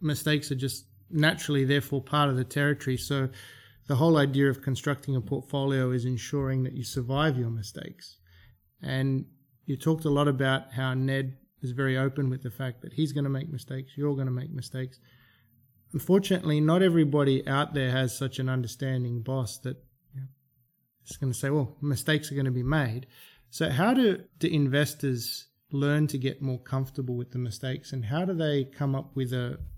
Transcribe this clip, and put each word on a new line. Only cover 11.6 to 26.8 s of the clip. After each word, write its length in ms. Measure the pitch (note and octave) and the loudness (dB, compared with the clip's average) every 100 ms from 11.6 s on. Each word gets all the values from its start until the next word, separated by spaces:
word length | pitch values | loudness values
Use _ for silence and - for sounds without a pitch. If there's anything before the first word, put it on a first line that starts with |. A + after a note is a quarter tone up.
is 100 | B2+ | -6
very 260 | B2 C3+ C3 | -2 0 2
open 320 | C3+ C#3 C3 | 0 0 -2
with 140 | B2+ | -2
the 80 | B2+ | -6
fact 300 | - C3 A#2+ | -6 -8 -8
that 120 | - | -8
he's 200 | - D#3 | -2 0
gonna 160 | C#3 C#3 | 0 -2
make 200 | C3+ D#3+ | -2 -4
mistakes, 440 | C#3 - C3+ C3+ - | -10 -10 -12 -10 -4
you're 200 | D3 C3+ | -2 0
gonna 140 | C3 | -2
make 200 | B2 D3 | -4 -6
mistakes. 480 | C#3 - C3 B2+ - _ - _ _ _ _ _ _ _ | -8 -8 -8 -8 -12 _ -20 _ _ _ _ _ _ _
Unfortunately, 680 | C#3+ - G3 G3 F3+ D#3 D3+ | -4 4 4 4 0 2 2
not 220 | D3+ F3 | 4 6
everybody 680 | F#3+ E3 D3 D3 C#3 C3 - | 6 6 4 4 4 2 2
out 260 | C3+ D3 | 0 0
there 180 | D3 B2+ | 0 0
has 260 | C3 B2+ - | 2 0 -2
such 220 | C3 - | -6 -4
an 100 | C3 | -2
understanding 720 | B2+ A#2 - C3+ C3 B2 A#2+ | 0 -2 -4 -2 -2 -2 -4
boss 360 | A2+ C3 A#2+ - | -4 -2 -4 -6
that, 180 | B2+ C3 - _ _ | -8 -10 -14 _ _
you 80 | C3+ | -14
know, 60 | C3+ - _ _ _ _ _ _ - | -14 -16 _ _ _ _ _ _ -16
is 100 | - | -6
gonna 180 | C3+ | -4
say, 160 | A#2 C#3 | -2 0
"Well, 280 | D3+ B2+ - | 0 0 -4
mistakes 480 | D3 C3+ - D#3 D#3 | -4 -2 2 0 0
are 40 | C#3 | -2
gonna 160 | C3+ | -2
be 120 | B2 | 0
made." 440 | B2 D#3 B2+ A#2 - - - - _ | 0 2 0 -4 -10 -20 -20 -20 _
So 200 | - D#3+ | -4 0
how 240 | B2+ G3+ | 2 4
do, 300 | C4+ A#3 - - - | 4 4 2 -4 -4
do 80 | E3 | 0
investors 1000 | D#3+ C#3 C#3+ C#3+ - C#3 A#2+ - - - _ - | 2 2 2 0 0 -2 -2 -4 -10 -14 _ -6
learn 360 | C#3 C#3+ D3 D3+ | -2 2 2 2
to 100 | C3+ | 0
get 240 | C3 - | -4 -4
more 180 | C3+ B2+ | -4 -4
comfortable 560 | - A2 | -4 -4